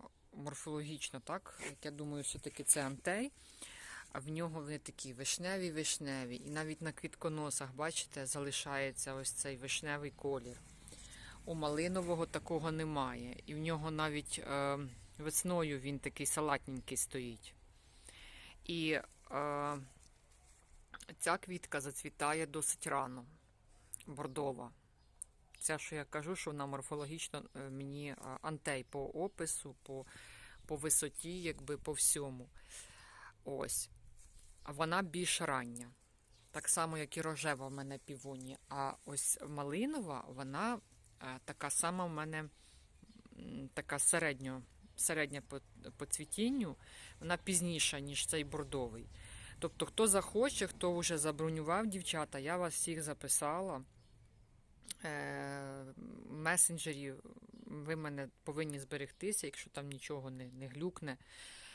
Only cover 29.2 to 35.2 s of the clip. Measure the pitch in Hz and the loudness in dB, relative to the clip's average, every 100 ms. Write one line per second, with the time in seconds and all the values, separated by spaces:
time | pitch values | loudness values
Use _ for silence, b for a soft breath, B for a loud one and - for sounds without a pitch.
29.2 | 190 - 160 - 143 131 - 135 131 B | -2 0 -2 -2 -4 -12 -10 -8 -8 B
30.2 | B B B B - 151 156 - 151 - | B B B B -6 -2 6 6 4 -2
31.2 | 165 180 170 - 139 143 - 143 - 151 | -6 -2 -2 -2 -4 -4 -2 4 6 6
32.2 | 143 127 127 B B B B B B B | 2 -6 -10 B B B B B B B
33.2 | B - - 139 - - - - - - | B -12 -6 -2 0 0 -2 -8 -16 -16
34.2 | - - - - - 143 160 180 185 170 | -18 -18 -18 -12 -8 0 4 4 2 2